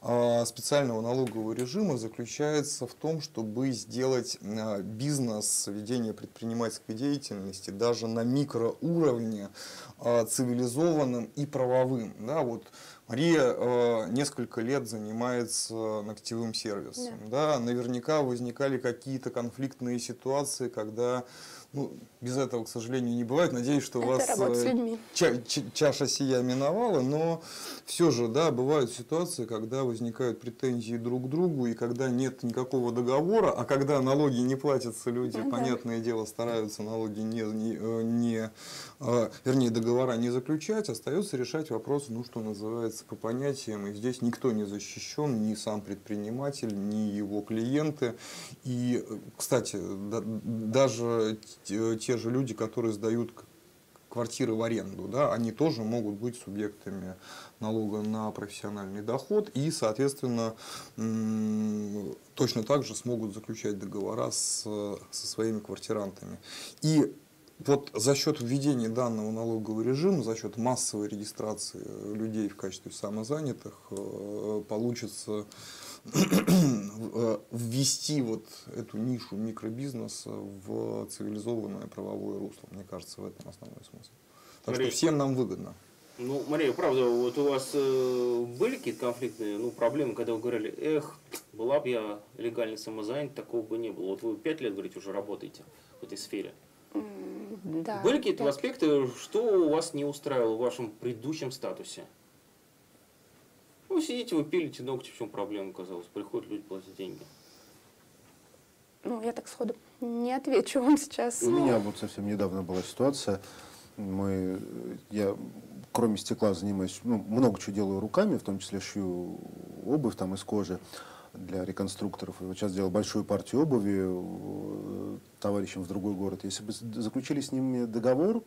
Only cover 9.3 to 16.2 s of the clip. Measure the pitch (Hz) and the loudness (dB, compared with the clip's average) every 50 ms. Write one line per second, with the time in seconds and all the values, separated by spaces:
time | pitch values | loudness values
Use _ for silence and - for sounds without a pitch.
9.3 | 110 104 101 98 - - - - - - - - - - - 117 120 120 113 110 | -4 -4 -6 -10 -12 -14 -14 -14 -14 -14 -16 -16 -16 -4 0 4 4 4 4 4
10.3 | - - 131 123 120 120 127 123 113 135 165 175 165 151 143 127 123 120 113 - | 2 0 2 2 2 2 2 0 2 4 4 4 6 4 2 2 2 -2 -4 -4
11.3 | - - 143 139 - 135 127 123 127 131 127 127 131 123 110 98 - - 104 117 | -4 -4 -4 -2 0 0 2 4 6 6 6 4 2 0 -2 -4 -6 -8 -4 -2
12.3 | 147 160 143 120 113 - - - - - - - - - _ - 117 113 156 170 | 0 2 2 0 0 -4 -8 -14 -20 -20 -20 -20 -20 -20 _ -6 0 4 6 6
13.3 | 165 156 135 120 - - 110 123 123 120 120 120 117 113 110 85 110 131 147 143 | 8 8 8 6 4 4 2 4 4 6 6 6 4 2 2 0 2 2 0 0
14.3 | - - 120 113 - 120 113 117 139 143 123 110 113 110 107 107 107 113 120 123 | 0 -4 -6 -4 -2 -4 0 2 0 0 0 -2 -6 -6 -6 -6 -2 -2 0 0
15.3 | 123 123 120 113 - - - - 113 113 110 110 107 107 104 107 107 104 | 2 0 0 0 -2 -2 -2 -2 -2 -2 -2 0 -2 -2 -4 -6 -8 -10